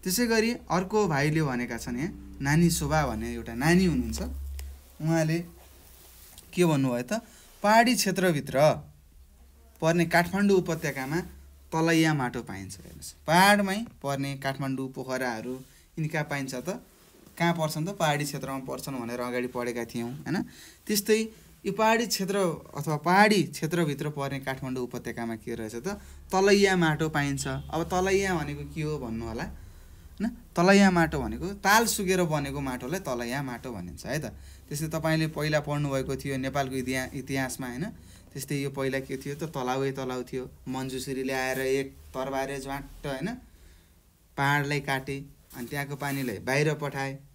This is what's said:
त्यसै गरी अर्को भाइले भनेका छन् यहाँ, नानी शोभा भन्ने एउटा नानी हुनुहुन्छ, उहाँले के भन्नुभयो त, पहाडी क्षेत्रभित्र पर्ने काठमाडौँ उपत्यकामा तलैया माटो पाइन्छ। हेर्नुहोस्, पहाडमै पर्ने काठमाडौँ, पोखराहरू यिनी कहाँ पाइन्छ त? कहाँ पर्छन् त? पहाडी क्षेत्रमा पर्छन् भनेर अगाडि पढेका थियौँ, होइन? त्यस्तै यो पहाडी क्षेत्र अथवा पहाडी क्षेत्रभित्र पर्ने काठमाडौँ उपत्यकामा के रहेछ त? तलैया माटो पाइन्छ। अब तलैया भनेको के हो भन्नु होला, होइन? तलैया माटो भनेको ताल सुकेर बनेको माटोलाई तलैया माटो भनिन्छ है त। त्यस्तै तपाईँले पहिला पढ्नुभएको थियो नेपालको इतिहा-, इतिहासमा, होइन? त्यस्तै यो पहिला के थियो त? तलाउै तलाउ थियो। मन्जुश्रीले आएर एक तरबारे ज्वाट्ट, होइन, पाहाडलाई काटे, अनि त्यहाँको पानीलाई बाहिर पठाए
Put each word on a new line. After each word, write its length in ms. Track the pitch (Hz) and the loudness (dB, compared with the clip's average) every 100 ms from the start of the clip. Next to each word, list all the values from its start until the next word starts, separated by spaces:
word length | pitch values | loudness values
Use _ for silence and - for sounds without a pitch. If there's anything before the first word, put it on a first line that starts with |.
त्यसै 240 | 180 185 240 | -2 0 2
गरी 240 | 226 226 240 - | 4 2 0 -2
अर्को 380 | 170 190 214 202 | -2 2 2 2
भाइले 340 | 147 147 156 | 2 2 2
भनेका 340 | 151 123 120 117 | 0 -2 -4 -6
छन् 200 | 127 123 | -6 -4
यहाँ, 400 | 165 - - - | -4 -6 -16 -6
नानी 300 | 139 156 170 | 2 4 6
शोभा 360 | 165 151 156 139 | 4 2 2 2
भन्ने 280 | 110 117 | -2 -6
एउटा 200 | 117 117 | -6 -8
नानी 300 | 117 147 175 | -2 4 6
हुनुहुन्छ, 380 | 190 135 117 113 214 - - - - - - - | 6 2 -2 -4 -6 -6 -10 -10 -12 -16 -20 -6
उहाँले 360 | 156 165 160 165 175 - - - - - - - - - - | 0 2 2 0 -4 -14 -20 -20 -20 -20 -20 -20 -20 -20 -12
के 100 | - | 2
भन्नुभयो 380 | 175 147 135 120 | 4 4 2 0
त, 100 | 123 220 - - - - | -2 -6 -6 -20 -20 -2
पहाडी 320 | 202 226 233 | 6 8 8
क्षेत्रभित्र 880 | 240 - 185 185 151 127 131 151 - - - - - - - - - - - | 4 2 2 2 2 0 4 4 4 -6 -20 -20 -20 -20 -20 -20 -20 -20 -2
पर्ने 260 | 160 170 165 | 2 4 4
काठमाडौँ 500 | 170 175 190 202 190 | 4 2 2 4 4
उपत्यकामा 640 | 170 160 156 135 131 160 180 - - - - | 4 -2 -4 -4 -4 -4 -4 -14 -20 -20 -6
तलैया 420 | - 160 165 160 | 0 4 4 4
माटो 280 | 151 123 123 | 4 0 -4
पाइन्छ। 380 | 110 98 95 98 | -8 -10 -10 -14
हेर्नुहोस्, 320 | - - - - - | -16 -16 -16 -14 2
पहाडमै 520 | 165 196 208 202 196 233 - | 6 8 6 4 -2 -6 -8
पर्ने 340 | 139 139 139 139 | -4 -2 -4 -4
काठमाडौँ, 520 | 135 135 135 131 131 | -4 -2 -4 -4 -6
पोखराहरू 680 | 131 127 127 127 113 117 131 143 - - - | -8 -6 -2 -2 -4 -6 -10 -12 -20 -16 -6
यिनी 100 | 156 | -4
कहाँ 160 | 160 | -2
पाइन्छ 300 | 147 143 131 | -4 -4 -4
त? 260 | 127 156 220 - - - - - - | -6 -6 -8 -10 -20 -20 -20 -20 0
कहाँ 140 | 170 | 2
पर्छन् 320 | 170 156 156 165 | 2 0 -2 -4
त? 40 | |
पहाडी 340 | 202 156 147 | 0 2 2
क्षेत्रमा 340 | 147 143 135 135 | -2 -6 -6 -8
पर्छन् 380 | 131 131 127 135 | -6 -8 -8 -8
भनेर 200 | 117 123 | -6 -4
अगाडि 260 | 123 123 123 | -4 -2 -4
पढेका 380 | 123 120 120 | -4 -4 -4
थियौँ, 280 | 117 120 117 | -6 -6 -6
होइन? 300 | 139 - 165 - - - - - | -8 -4 -4 -4 -10 -20 -20 -4
त्यस्तै 420 | 208 202 220 220 - - - | -2 2 2 2 -8 -20 -10
यो 80 | 202 | -6
पहाडी 340 | 196 220 226 233 | 2 4 4 2
क्षेत्र 300 | - 190 196 185 156 - | -2 -2 0 0 -2 -8
अथवा 220 | - 156 151 | -8 -4 -2
पहाडी 460 | 165 185 214 208 | 4 8 8 6
क्षेत्रभित्र 680 | 143 - 160 175 160 143 147 | 2 -2 -2 0 0 0 -4
पर्ने 300 | 143 139 135 | -4 -6 -4
काठमाडौँ 420 | 135 135 135 127 | -6 -6 -4 -4
उपत्यकामा 540 | 123 123 120 117 117 113 | -4 -6 -8 -6 -6 -6
के 180 | 120 | -8
रहेछ 200 | 117 113 117 | -8 -6 -6
त? 120 | 147 202 - - - | -6 -8 -10 -20 -2
तलैया 440 | 185 196 202 196 185 | 2 6 6 6 6
माटो 320 | 165 151 160 | 4 4 0
पाइन्छ। 380 | 156 143 139 139 | 0 0 -2 -4
अब 360 | 131 139 156 165 | -6 -4 -4 0
तलैया 480 | 185 190 196 196 | 0 2 2 2
भनेको 400 | 175 143 143 143 | -2 -2 -6 -8
के 80 | 156 | -6
हो 160 | 151 151 | -4 -4
भन्नु 260 | 123 113 113 | -6 -6 -6
होला, 180 | 113 | -6
होइन? 840 | 196 - - - - - - - 202 - - - | -8 -10 -18 -20 -20 -20 -20 -6 -6 -6 -8 2
तलैया 340 | 175 196 196 | 8 10 10
माटो 300 | 175 160 156 | 8 4 2
भनेको 260 | 120 117 170 | -4 -4 -6
ताल 400 | 202 190 214 226 | -2 6 6 6
सुकेर 360 | - 190 185 | 0 2 2
बनेको 380 | 170 151 139 139 | 2 0 -2 -4
माटोलाई 400 | 139 123 127 185 | -4 -6 -6 -6
तलैया 420 | 190 123 120 131 | -4 -4 -2 -4
माटो 300 | 139 120 131 | -4 -8 -8
भनिन्छ 340 | 110 87 71 - | -10 -10 -10 -6
है 120 | 143 | -6
त। 60 | 127 - - - - | -6 -12 -18 -20 -10
त्यस्तै 200 | 143 160 | -6 -4
तपाईँले 380 | 160 160 160 160 | -2 0 2 0
पहिला 340 | 156 151 151 | -2 0 0
पढ्नुभएको 560 | 147 147 147 135 131 135 | 0 -2 0 0 -2 -4
थियो 200 | 139 135 | -4 -4
नेपालको 400 | 131 139 135 131 | -2 -2 -2 -2
इतिहा-, 380 | 127 131 127 | -2 -4 -4
इतिहासमा, 540 | 143 127 135 131 - 131 | -8 -6 -4 -4 -4 -8
होइन? 160 | 123 190 - - - - | -6 -8 -8 -20 -20 -14
त्यस्तै 240 | - 135 143 | -12 -6 -4
यो 140 | 139 | -4
पहिला 280 | 135 135 135 | -2 -2 -2
के 160 | 135 131 | -4 -8
थियो 180 | 139 | -8
त? 80 | 143 160 | -8 -8
तलाउै 400 | 147 127 131 139 | -4 -2 0 -2
तलाउ 300 | 135 131 127 | -2 -6 -6
थियो। 280 | 123 131 127 - - | -6 -8 -8 -12 -8
मन्जुश्रीले 640 | 131 135 131 135 131 131 | -6 -6 -6 -6 -4 -2
आएर 280 | 131 131 131 | -2 -2 -2
एक 280 | 131 135 135 - - | 0 0 -2 -8 -14
तरबारे 460 | - 131 135 135 139 | -8 -4 -4 -4 -6
ज्वाट्ट, 460 | 135 139 139 - 147 | -8 -10 -10 -10 -8
होइन, 220 | 135 165 247 - - - - _ _ _ _ _ - | -6 -6 -8 -14 -20 -20 -20 _ _ _ _ _ -2
पाहाडलाई 440 | 139 143 143 147 | 2 2 2 -2
काटे, 360 | 143 135 135 139 139 - _ - | -2 -4 -4 -10 -10 -20 _ -14
अनि 100 | 117 | -10
त्यहाँको 300 | 143 139 143 | -8 -8 -6
पानीलाई 420 | 143 139 127 95 | -4 -4 -4 -6
बाहिर 360 | 123 135 151 | -2 2 2
पठाए 380 | 147 147 135 139 135 - | 0 -4 -4 -6 -6 -14